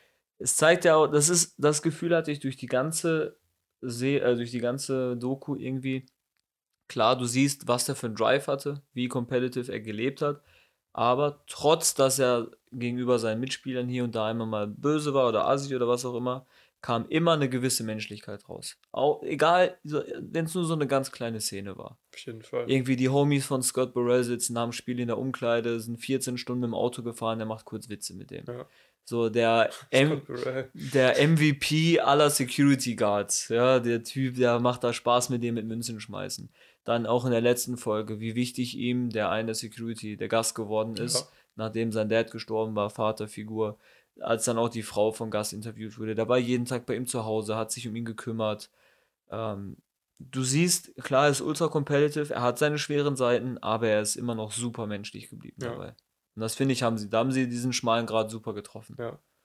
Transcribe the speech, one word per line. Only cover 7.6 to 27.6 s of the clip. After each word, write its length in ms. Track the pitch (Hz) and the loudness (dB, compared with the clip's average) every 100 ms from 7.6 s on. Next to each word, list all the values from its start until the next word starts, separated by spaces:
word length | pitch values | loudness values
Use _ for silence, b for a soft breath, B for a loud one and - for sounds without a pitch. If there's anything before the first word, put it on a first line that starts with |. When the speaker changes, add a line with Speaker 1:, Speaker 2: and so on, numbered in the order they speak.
| - | 0
Speaker 1:
was 160 | 123 | 0
der 100 | - | 0
für 120 | 135 120 | -4 -4
einen 100 | 107 | 0
Drive 300 | 110 135 139 | 4 4 2
hatte, 340 | 139 147 143 - | -4 -4 -8 -10
wie 140 | 127 123 | -6 -4
competitive 640 | 127 123 127 127 127 123 | -4 -2 -2 -2 -4 -6
er 100 | 104 | -8
gelebt 420 | 110 107 127 139 | -8 -4 -4 -2
hat. 180 | 147 147 b b b b _ | -4 -4 b b b b _
Aber 520 | - 117 127 147 143 - | 0 2 2 0 -4 -12
trotz, 480 | - 147 160 - | -2 4 4 2
dass 240 | - 135 131 | 2 2 4
er 320 | 127 120 117 - _ | 2 2 -2 -10 _
gegenüber 460 | 127 120 123 123 123 | -6 -4 -2 2 2
seinen 220 | 113 110 | 2 -2
Mitspielern 480 | 131 - 135 127 123 | -4 -6 -6 -4 -4
hier 140 | 127 | -2
und 120 | 120 | -2
da 120 | 113 110 | -2 -2
einmal 180 | 113 113 | -2 -4
mal 200 | 107 104 | -4 -4
böse 460 | 104 139 151 147 | -2 0 0 2
war 140 | 139 123 | 2 4
oder 180 | 107 - | 4 4
assi 280 | 139 139 127 | 2 0 0
oder 100 | 120 | 2
was 180 | 123 127 | 2 -2
auch 80 | 123 | -4
immer, 300 | 123 127 b b b _ | -4 -4 b b b _
kam 260 | - 117 - | -4 -2 0
immer 240 | 160 170 | 2 4
eine 140 | 160 139 | 4 2
gewisse 340 | 127 127 - | 0 0 -2
Menschlichkeit 640 | 113 107 104 104 - 101 - | -4 -6 -8 -12 -14 -16 -14
raus. 300 | - - - _ | -14 -14 -16 _
Au-, 280 | - 139 151 | 0 2 0
egal, 560 | - 147 151 180 185 - | -2 0 4 6 4 0
so, 180 | 151 147 - - | -6 -6 -6 -10
wenn's 340 | - 165 160 | -8 -4 -4
nur 100 | 180 | -2
so 80 | 165 | -2
eine 120 | 160 139 | -2 0
ganz 260 | 139 131 | 0 -2
kleine 280 | - 117 113 | -6 -6 -6
Szene 360 | - 98 101 92 | -6 -6 -10 -12
war. 220 | - 117 _ | -14 -18 _
Speaker 2:
Auf 40 | - | -18
jeden 220 | - 113 | -14 -14
Fall. 260 | 113 127 120 | -8 -6 0
Speaker 1:
Irgendwie 260 | 135 127 127 | 0 2 2
die 140 | 131 | 4
Homies 340 | 139 143 143 135 | 4 4 2 0
von 160 | 135 | -2
Scott 300 | 123 - 127 | -2 0 0
Burrell 320 | 127 120 127 | 0 2 2
sitzen 300 | 120 120 - | 2 -2 -4
nach 100 | 117 | -2
dem 80 | 117 | -4
Spiel 260 | 117 - 123 | -4 -6 -4
in 80 | 120 | -2
der 100 | 110 | -2
Umkleide, 600 | 131 123 120 117 117 117 | -4 -2 0 2 0 -2
sind 180 | 113 117 | -4 -8
vierzehn 400 | - 135 127 123 | -2 -2 -2 -6
Stunden 260 | - 123 | -4 -2
im 100 | 123 | -2
Auto 280 | - 120 123 | 0 0 -2
gefahren, 360 | 117 113 113 113 | -8 -6 -4 -4
der 80 | 110 | -4
macht 200 | 110 | -8